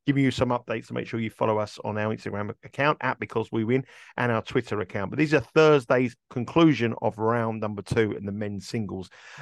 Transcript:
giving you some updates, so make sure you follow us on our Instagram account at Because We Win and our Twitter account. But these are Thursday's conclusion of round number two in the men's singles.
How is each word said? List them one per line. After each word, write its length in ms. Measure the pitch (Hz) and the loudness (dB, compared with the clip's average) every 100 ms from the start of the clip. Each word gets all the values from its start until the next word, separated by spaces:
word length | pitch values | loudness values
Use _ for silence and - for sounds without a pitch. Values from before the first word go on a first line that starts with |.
| - | 0
giving 180 | 139 | 2
you 80 | 135 | 2
some 180 | - 123 | 2 0
updates, 380 | 123 - 113 - | -2 -4 -8 -6
so 60 | |
make 120 | 120 120 | -8 -6
sure 140 | 117 | -4
you 100 | 110 | -4
follow 280 | - 113 107 | -2 0 0
us 200 | 104 - | -2 -6
on 140 | 110 107 | -6 -4
our 180 | 107 110 | -2 -4
Instagram 380 | 101 101 104 - | -6 -6 -8 -10
account 360 | - - 143 147 | -10 -2 0 0
at 180 | 127 - | -2 -4
Because 320 | 107 117 110 | -4 -4 -4
We 140 | 113 110 | -2 0
Win 200 | 131 131 - - - | 0 -2 -12 -10 -2
and 160 | 123 | 0
our 100 | 113 | 0
Twitter 380 | - 131 120 104 | -2 -4 -2 -4
account. 320 | - 110 98 | -6 -6 -4
But 80 | 117 | -2
these 140 | 151 | 2
are 80 | 147 | 2
Thursday's 760 | 120 160 156 147 123 127 123 - - | 2 4 6 6 4 2 2 -4 -10
conclusion 640 | 127 117 170 165 120 117 113 | -8 -2 4 6 6 0 -2
of 160 | 113 104 | -4 -2
round 420 | 110 120 113 110 | 0 0 -2 -4
number 220 | 107 101 | -6 -6
two 320 | 95 117 107 | -2 0 2
in 120 | - 101 | 0 -6
the 60 | |
men's 360 | 101 104 101 - | -6 -6 -8 -6
singles. 420 | 120 101 95 90 - - - | -6 -4 -8 -10 -18 -20 -12